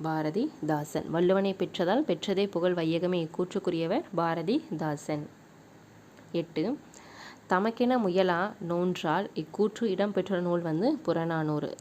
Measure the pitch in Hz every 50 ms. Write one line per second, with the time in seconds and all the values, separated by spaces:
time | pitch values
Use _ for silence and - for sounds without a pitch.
0 | 156 160 160 156 156 156 156 202 262 311 - - - 151 156 147 151 - - 156
1 | - - 147 170 180 180 190 196 196 196 185 - 180 160 - - 180 170 208 269
2 | 311 - 175 160 - - 190 185 202 196 202 170 170 180 180 175 165 160 165 165
3 | 175 175 185 175 165 160 - - 180 180 - 202 - 185 175 165 165 165 196 294
4 | - - - 170 170 165 165 170 160 175 240 311 - - 170 156 165 156 147 147
5 | - - 156 151 151 - - - - - - - - - - - - - - -
6 | - - - - - - - 170 160 - - 160 160 214 285 302 - - - -
7 | - - - - - - - - - - 190 185 202 226 226 - 247 247 254 247
8 | 220 185 175 190 190 185 175 170 185 214 214 - 175 165 170 175 180 180 175 -
9 | - 165 151 185 202 - - - 156 - - - 208 208 208 - 233 220 185 175
10 | 196 214 196 185 180 185 196 175 180 175 175 175 170 165 156 160 202 269 311 -
11 | - - 165 170 165 170 165 160 156 151 151 147 151 - - -